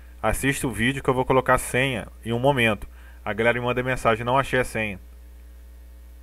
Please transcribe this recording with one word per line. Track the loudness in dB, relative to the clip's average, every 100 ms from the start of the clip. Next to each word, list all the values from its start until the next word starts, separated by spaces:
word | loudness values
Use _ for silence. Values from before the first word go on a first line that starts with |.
| -20 -4
"Assista | -2 0 0 0 -2
o |
vídeo | 0 0 0
que | 0
eu |
vou | 0 4
colocar | 2 4 2
a |
senha | 2 0 0 -2 -8 -12
em | -6
um | 0
momento." | 2 4 4 2 -4 -16 -20 -12 -6
A |
galera | 0 2 2
me | 0
manda | -2
mensagem, | -2 0 2 2
"Não | 2 0
achei | 2 0
a |
senha." | 0 -2 -4 -6 -14 -20 -20 -20 -20 -20 -20 -20 -20 -20 -20 -20